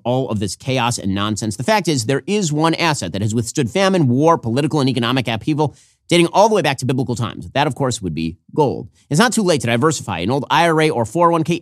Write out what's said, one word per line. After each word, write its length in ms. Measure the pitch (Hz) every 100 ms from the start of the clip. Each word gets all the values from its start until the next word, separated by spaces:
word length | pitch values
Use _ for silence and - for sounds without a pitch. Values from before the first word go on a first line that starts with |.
all 260 | 120 127 131
of 100 | 107
this 180 | 101 -
chaos 400 | - 131 117 117
and 180 | 98 98
nonsense? 400 | 104 107 110 101
The 80 |
fact 240 | 127 214 175
is, 180 | 147 110
there 180 | 139 -
is 240 | 208 180
one 240 | 147 160 165
asset 380 | 165 143 92
that 80 | 98
has 120 | 104
withstood 360 | 113 113 - 123
famine, 400 | 185 196 190 143
war, 280 | 123 160 165
political, 440 | 120 120 147 151
and 80 | 135
economic 400 | 127 117 131 123
upheaval, 440 | 113 - 151 151 - _ _ _
dating 180 | 175 170
all 160 | - 214
the 60 | 214
way 60 |
back 160 | 151 131
to 60 | 123
biblical 300 | 131 120 113
times. 340 | 113 - 87
That, 160 | 131 151
of 80 | 123
course, 260 | 135 117
would 120 | 92
be 240 | 78 82 80 _
gold. 360 | - 143 65 - _ _
It's 100 | 143
not 120 | 240
too 100 | -
late 200 | 185 156
to 60 | 123
diversify 520 | 120 151 - - 87
an 100 | 92
old 160 | 139 -
I 180 | 147 170
R 140 | 156
A 80 | 156
or 160 | 120 113
four 240 | 165 170
oh 20 |
one 140 | 170 160
K 100 | 175